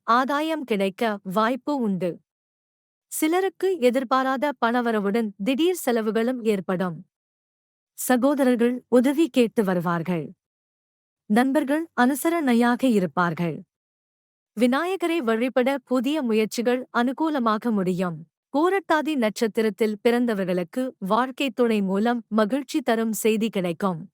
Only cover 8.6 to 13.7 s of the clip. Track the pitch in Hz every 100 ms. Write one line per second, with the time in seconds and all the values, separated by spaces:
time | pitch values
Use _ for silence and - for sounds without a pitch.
8.6 | 240 247 - 240 247 285 320 262 233 -
9.6 | 196 180 175 170 165 170 143 - _ _
10.6 | _ _ _ _ _ _ - 214 262 285
11.6 | 269 302 330 - 247 269 330 339 277 233
12.6 | 240 240 262 214 180 185 170 160 170 151
13.6 | -